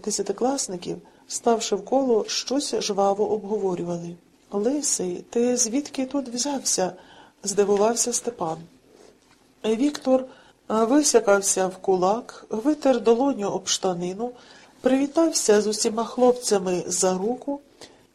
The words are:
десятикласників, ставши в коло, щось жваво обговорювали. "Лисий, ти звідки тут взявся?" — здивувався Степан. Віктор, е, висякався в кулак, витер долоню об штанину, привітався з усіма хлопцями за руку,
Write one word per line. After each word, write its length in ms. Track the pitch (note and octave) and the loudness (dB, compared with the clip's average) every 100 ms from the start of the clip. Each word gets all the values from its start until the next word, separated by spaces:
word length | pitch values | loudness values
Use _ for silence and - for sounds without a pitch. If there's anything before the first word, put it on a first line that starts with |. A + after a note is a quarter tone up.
десятикласників, 960 | G#3+ G3+ G3 G3+ B3 C#4 - F3+ F3 F3 - _ _ | -6 -4 -4 -2 -2 -2 -4 -8 -8 -10 -12 _ _
ставши 480 | - A#3+ A3+ - G3+ | -4 0 0 0 -4
в 100 | - | 0
коло, 400 | C4 C4 A3 - | 0 4 2 0
щось 480 | - - C4+ C#4+ A3 | -4 -2 -2 -2 -4
жваво 520 | G3 G3 G3 G3 G#3+ | -2 2 2 2 0
обговорювали. 840 | G#3 G3 G#3+ F#3+ F3 F3 F3 E3+ F3 _ _ _ | -2 -2 -2 -2 -2 -4 -6 -8 -14 _ _ _
"Лисий, 720 | G3+ G#3+ D4 C4+ - F3+ F3+ - | -2 0 0 -2 -2 -4 -6 -4
ти 280 | A#3 A#3+ B3 | 0 2 2
звідки 480 | A3+ B3 D4 - C4 | 0 -2 -4 -6 -4
тут 240 | C#4+ B3 | -4 -6
взявся?" — 640 | A#3+ C#4+ C4+ - - F#3 - - - - _ | -6 -4 -4 -2 -2 -2 -4 -18 -20 -20 _
здивувався 720 | G3+ G3 G3 G3+ G#3+ A#3+ B3 | -4 0 2 4 2 2 -2
Степан. 440 | A#3 - A#3 E3 E3 E3 _ _ - - _ _ _ _ _ G#3+ | -2 -6 -6 -6 -6 -12 _ _ -20 -20 _ _ _ _ _ -2
Віктор, 560 | A3 C#4+ D4 C4 C4 | 0 0 0 2 2
е, 40 | B3+ - - _ - | 0 -12 -20 _ -4
висякався 1000 | G#3+ A3 D4 D4 A#3 A3 G3+ G3 - F#3 | 0 4 4 6 4 6 4 2 0 -2
в 100 | F#3 | -2
кулак, 680 | - F#3 F3+ A3 - - - | 0 2 2 0 -4 -18 -8
витер 520 | G#3+ B3+ D4+ C4+ B3 | -2 0 2 2 4
долоню 480 | G#3 A#3 C#4 A3 G3+ | 4 4 4 0 -2
об 180 | F#3 F#3 | -4 -4
штанину, 640 | - F#3+ F3 F3+ F#3+ A#3+ B3 - - - _ | -2 -2 -2 -4 -6 -8 -10 -20 -20 -20 _
привітався 800 | B3+ C4+ C#4+ E4 E4 D#4+ - G#3 | 0 2 2 2 2 2 4 4
з 60 | G#3 | 2
усіма 360 | G#3+ A3+ A3 | -2 -2 -2
хлопцями 800 | A3 - B3 B3 - G3+ F#3 F3+ - | -6 2 4 4 0 0 0 -2 -2
за 300 | F3 F#3+ F#3 | 0 0 0
руку, 420 | G3+ B3+ - C#4+ - _ - - _ | -2 -4 -6 -8 -10 _ -20 -20 _